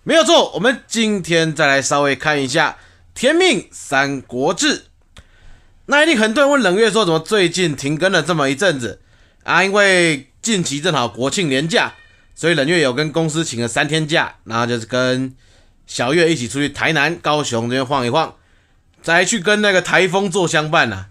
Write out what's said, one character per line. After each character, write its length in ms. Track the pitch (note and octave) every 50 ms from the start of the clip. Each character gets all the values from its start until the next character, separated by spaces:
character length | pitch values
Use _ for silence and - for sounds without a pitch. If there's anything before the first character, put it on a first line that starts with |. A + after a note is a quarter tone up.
没 140 | _ - D4
有 80 | E4 D#4
错， 300 | - E4+ C#4+ G#3 - -
我 60 | D3+
们 220 | F#3 B3+ C4 - -
今 340 | _ - A3+ A3+ G#3+ G#3 G3
天 320 | E3 E3 E3+ E3 D#3+ D#3+ D3+
再 140 | D#3 D#3
来 120 | C#3 C#3 C#3
稍 220 | B2+ - D3+ C#3+
微 140 | C#3+ C#3+ C3+
看 260 | B2+ - D#3+ D3+ C#3+
一 60 | C3+
下 320 | B2+ C3 E3 D3+ B2+ - - - - _ _ _ _ _
《天 220 | - - C4 D#4
命 340 | E4+ F#4+ F4+ C4+ F3 - _
三 480 | - - - - C#3+ C3+ C#3 C#3 C#3 C3+
国 320 | - - A#2+ B2 C3+ E3 G3
志》。 240 | - C#4+ D4+ G#3 - - _ _ _ _ _ _ - - _ _ _ - - - - _ _ _ _ _
那 160 | - C4+ D4
一 60 | D#4
定 100 | D#4+ D#4
很 160 | G#3+ A3 A3 A3
多 120 | D4 C#4
人 60 | C#4
问 80 | C#4+ C#4
冷 160 | A3+ F3+ F3
月 140 | G#3 A#3 A3
说， 160 | F#3+ A3 G#3+
怎 80 | E3+ D#3+
么 60 | D#3+
最 280 | D#3 - A3 G#3 F#3
近 280 | E3 - F3+ F#3 D#3+ C#3+
停 200 | - C3+ C#3 D#3
更 160 | D3+ E3+ G3
了 120 | G3 E3 D3
这 100 | D#3 F3
么 160 | D#3 C#3 C3+
一 60 | C#3
阵 240 | C3+ G#3 F#3 D#3+ C3
子 240 | A#2 G2+ F2 - _ _ _ _ _ _ _ _ _
啊？ 200 | - D3 E3+ F#3
因 80 | G3
为 600 | G3 G#3 G3+ G3 F#3+ F3+ F3 E3 D#3 C3 B2+ _ _ _
近 220 | - A3 A3+ F#3 E3
期 180 | - C#3 D3
正 100 | D3 F#3
好 160 | D#3+ C3+ A#2+
国 220 | - - A2 B2+ C3+
庆 180 | - G#3 F#3
连 220 | D3 C3 C3 D#3 E3
假， 240 | G#3+ A3 C#3+ A2+ - - - - _ _ _ _ -
所 160 | - - E3
以 60 | E3+
冷 120 | D3+ C3+
月 140 | D3 F3+ E3+
有 100 | D3+ B2+
跟 200 | A#2+ C3 D#3 D#3
公 180 | C3 E3 E3 D#3+
司 160 | C#3+ D#3+ D#3+
请 160 | - - A#2
了 60 | A#2+
三 200 | A#2 - C#3+ D3+
天 200 | C#3 D3+ D#3+ D#3
假， 300 | C#3+ D#3+ D#3+ B2 - - _ _
然 120 | G2 A2+
后 80 | A#2 A#2+
就 140 | A#2 A#2+ A#2
是 80 | A2
跟 480 | - B2+ B2 B2+ B2+ B2+ B2+ C3 C3 C3 _ _ _ _ _ _ _ _ _ _
小 300 | - - - B2 B2 D3+
月 180 | F3 E3 E3 E3
一 20 |
起 120 | A#2+ B2
出 100 | A2 B2
去 100 | C#3 C#3+
台 240 | C#3 C#3+ - A2 C#3+
南、 240 | D#3+ D3 C#3 D#3 F3
高 280 | E3+ - D#3+ D3+ D3+ C#3+
雄 220 | C3 A#2+ A2+ A2+
这 100 | A#2+ B2
边 100 | C3 C3+
晃 180 | B2 D3 C3+ B2
一 60 | A#2+
晃， 260 | A#2+ E3 D#3 - - _ _ _ _ _ _ _ _ _ _ _ _ _ -
再 220 | E3 E3 F3 F#3+
去 140 | F3+ A#3 G#3+
跟 240 | D#3+ G#3 G#3 G#3 G#3+
那 80 | G#3
个 100 | F#3+ F3+
台 260 | - - - D#3+ F#3
风 220 | F#3 E3 G3 G3+ G3
做 180 | D#3+ G3+ F3
相 220 | D#3 D#3 D#3 D3+ D3+
伴 240 | E3 D#3+ C#3 A#2 G2+
啊。 160 | F#2+ F#2+ -